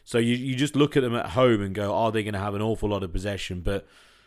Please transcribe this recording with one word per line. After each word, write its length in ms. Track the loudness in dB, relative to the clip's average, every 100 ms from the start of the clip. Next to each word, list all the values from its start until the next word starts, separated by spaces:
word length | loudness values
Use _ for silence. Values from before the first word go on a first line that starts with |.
So 140 | -2 2
you, 180 | 2 0
you 180 | -2
just 220 | -2 0 2
look 200 | 4 4
at 60 |
them 140 | 2 -2
at 140 | -2
home 300 | 4 4 4
and 140 | 0
go, 180 | -2 -2
"Are 200 | 0 0
they 100 | 0
gonna 160 | -2 -4
have 160 | -4
an 80 | -2
awful 260 | -2 -2 -2
lot 140 | -2
of 100 | -4
possession 480 | -4 -4 -6 -6 -6
but 280 | -4 -4 -8 _ _ _